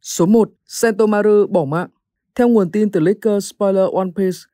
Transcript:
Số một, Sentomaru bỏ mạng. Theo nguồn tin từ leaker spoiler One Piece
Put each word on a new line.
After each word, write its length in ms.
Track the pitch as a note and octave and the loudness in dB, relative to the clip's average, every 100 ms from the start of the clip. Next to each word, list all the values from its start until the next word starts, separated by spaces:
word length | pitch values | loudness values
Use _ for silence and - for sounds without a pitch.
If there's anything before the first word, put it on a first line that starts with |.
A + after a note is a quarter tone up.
Số 240 | - - F3 | -14 -2 2
một, 240 | A3+ G#3 _ _ | 2 2 _ _
Sentomaru 800 | - A#3 G#3+ G#3+ G#3 G#3 G#3 G3+ | -4 -2 0 0 2 2 2 2
bỏ 180 | F#3+ C#3 | 0 -2
mạng. 240 | D#3 F3+ _ _ _ _ - | -4 -6 _ _ _ _ -2
Theo 120 | A#3+ | 2
nguồn 240 | A3+ F3+ | 2 2
tin 200 | G#3 G#3+ | 0 -2
từ 80 | G3 | 0
leaker 460 | D#3+ G#3 A3 G3+ G3 | 0 0 -2 -2 -4
spoiler 440 | - G3+ F#3+ F#3+ | -4 -2 0 0
One 160 | - F#3+ E3+ | -2 -6 -4
Piece 220 | F#3+ F3 - | -4 -4 -14